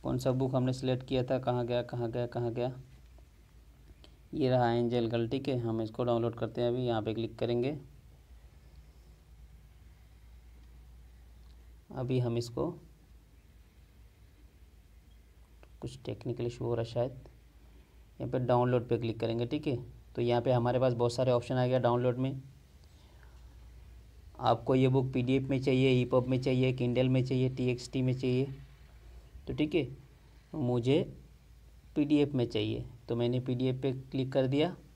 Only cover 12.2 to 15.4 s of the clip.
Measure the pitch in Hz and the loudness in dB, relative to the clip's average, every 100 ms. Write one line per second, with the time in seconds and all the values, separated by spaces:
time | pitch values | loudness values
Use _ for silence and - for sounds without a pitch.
12.2 | 120 117 117 127 156 170 - - - - | 0 -2 -4 -4 -6 -6 -18 -20 -20 -20
13.2 | - - - - - - - - - - | -20 -20 -20 -20 -20 -20 -20 -20 -20 -20
14.2 | - - - - - - - - - - | -20 -20 -20 -20 -20 -20 -20 -20 -20 -20
15.2 | - - | -20 -20